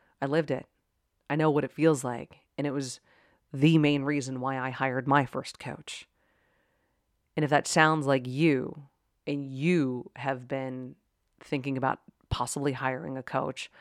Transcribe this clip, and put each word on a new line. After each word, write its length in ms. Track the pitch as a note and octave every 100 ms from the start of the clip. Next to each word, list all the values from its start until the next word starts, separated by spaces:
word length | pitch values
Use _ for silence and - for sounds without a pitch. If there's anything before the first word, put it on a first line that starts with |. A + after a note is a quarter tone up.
| _ _
I 40 | C#3
lived 260 | D#3 D3
it. 140 | C3 - _ _ _ _ _ -
I 60 | D3
know 140 | D#3
what 140 | D3
it 80 | C3+
feels 320 | - D#3 C#3+
like, 360 | C3 A#2+ - - _ -
and 100 | C#3+
it 40 |
was 280 | C#3 C3 - _ _ _ _ _
the 260 | C3+ D3+ D#3+
main 260 | D3 C#3+
reason 360 | C3+ D3 C3 C3
why 200 | B2+ C3+
I 100 | B2+
hired 380 | B2 C3+ B2+ B2+
my 180 | C#3+ C3
first 340 | C3+ - -
coach. 480 | G#2+ - - - - _ _ _ _ _ _ _ _ _ _ _ _ -
And 80 |
if 60 | D3
that 180 | D3 -
sounds 380 | D#3+ D#3 D#3 C#3
like 220 | C3 B2+
you, 560 | C3 E3 C3+ - - C#3 _ _ _ -
and 200 | C#3+ C#3
you 680 | C3 D#3+ F3+ C3 B2 - -
have 320 | C3+ C3 B2
been 480 | C3+ C3 B2+ B2+ - _ _ _ _
thinking 380 | - C#3+ C3 C3
about 220 | C3 - _ _ -
possibly 440 | - B2 - C#3+
hiring 440 | B2+ C3 C3 E3 C3+
a 60 |
coach, 480 | - C3+ - - - _